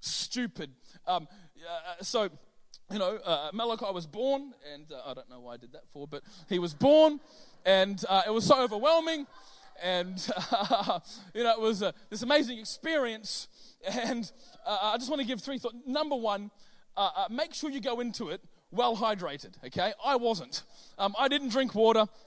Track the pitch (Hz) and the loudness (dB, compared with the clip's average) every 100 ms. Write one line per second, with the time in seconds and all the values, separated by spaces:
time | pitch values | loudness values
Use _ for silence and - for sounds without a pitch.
0 | - - - 247 233 - 143 127 - - | -8 -6 -6 -4 -6 -6 -14 -14 -20 -10
1 | - 180 151 - - - 165 170 175 175 | -4 -4 -4 -20 -20 -18 -12 -10 -10 -10
2 | 196 233 202 - - - - - - 202 | -4 -2 -2 -6 -20 -20 -20 -20 -10 -4
3 | 185 214 185 151 151 208 233 226 208 180 | -4 -2 -2 -2 -2 -4 -4 -4 -4 -6
4 | 156 208 262 277 285 226 147 143 156 139 | -8 -4 0 -2 -4 -16 -18 -18 -16 -14
5 | 135 127 120 123 120 120 135 147 - 143 | -12 -12 -14 -18 -16 -16 -18 -20 -20 -16
6 | 143 147 - - - 180 175 147 269 311 | -12 -14 -14 -16 -4 -2 -2 4 8 10
7 | 311 294 - - - - 185 190 196 196 | 8 6 -10 -20 -20 -2 6 6 6 0
8 | 185 190 190 220 185 269 247 214 285 330 | 2 2 4 4 6 6 4 2 4 4
9 | 320 311 - - - - - - 180 180 | 2 -2 -6 -16 -20 -20 -20 -8 -2 -2
10 | 180 185 - 185 - 220 208 214 202 180 | -2 -6 -6 -6 -2 -2 2 2 2 -2
11 | - - - 220 233 226 220 196 190 - | -6 -18 -10 0 2 4 2 0 -2 -4
12 | - 214 240 302 247 226 214 - 320 311 | -10 -4 2 2 2 -6 -10 -8 -2 0
13 | 233 220 202 - - - - - 185 240 | 0 -4 -8 -10 -10 -18 -20 -12 -6 -4
14 | 233 240 190 - - - 190 202 214 233 | -2 -4 -6 -12 -20 -10 -4 -2 0 -2
15 | 254 294 240 226 269 262 240 240 269 285 | -2 -4 -4 -6 -6 -6 -6 -8 -4 -2
16 | 311 262 220 202 208 - - - - - | -2 -2 0 -2 -6 -16 -20 -20 -8 -2
17 | 190 170 190 240 330 - 302 269 247 240 | 0 0 -4 -2 -6 -6 -6 -4 -4 -4
18 | 240 - 170 180 - - - 196 247 214 | -4 -6 -8 -8 -12 -20 -8 0 0 2
19 | 226 202 165 143 95 - 127 - 196 - | -2 -2 -6 -8 -14 -16 -8 -2 -2 -2
20 | 240 254 233 196 123 - - - - - | 0 2 2 -2 -4 -10 -12 -20 -14 -2
21 | 202 202 269 285 269 254 247 208 220 220 | -2 2 2 2 0 0 0 4 6 6
22 | 214 - | 4 -2